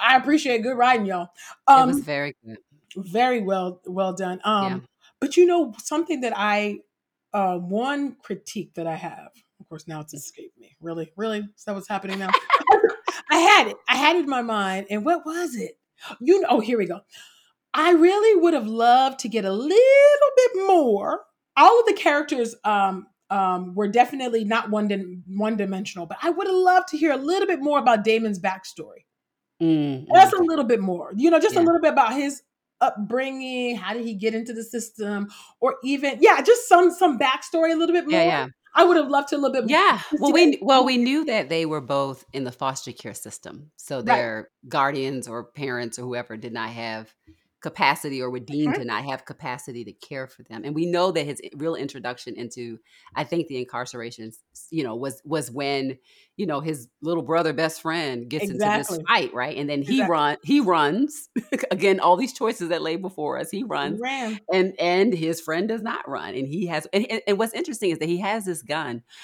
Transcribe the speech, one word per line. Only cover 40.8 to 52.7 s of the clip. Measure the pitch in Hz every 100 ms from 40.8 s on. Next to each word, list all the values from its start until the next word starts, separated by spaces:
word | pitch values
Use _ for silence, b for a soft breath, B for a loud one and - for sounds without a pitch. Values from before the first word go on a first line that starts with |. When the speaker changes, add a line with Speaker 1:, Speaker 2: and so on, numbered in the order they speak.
Speaker 2:
we | 254 247
knew | 240 294 311
that | 220 135
they | 165
were | 160 156
both | 123 139 139 127 _
in | 135
the | 123
foster | 123 135 135 -
care | 120 -
system. | - - - - - 151 -
So | - 135
Speaker 1:
Right. | 214
Speaker 2:
their | 233 117 110 - _ 131
guardians | 143 139 143 135 135 120
or | 117
parents | 110 143 139 123 117 120
or |
whoever | 123 120 120 110
did | 117
not | 113 113
have | 117 117 110 110 _ b b b _
capacity | 156 - 143 156 151 135
or | 127
were | 127
deemed | 117 147 151
Speaker 1:
Mm-hmm. | 135
Speaker 2:
to | 120
not | 107 139
have | 131
capacity | - 143 127 123 - 120 104
to |
care | - - 139 131
for | -
them. | 120 113 139
And |
we | 151
know | 175 175 185
that | 160
his | 147 135 - 139
real | 160 165
introduction | 139 135 120 123 - 104
into, | 120 127 120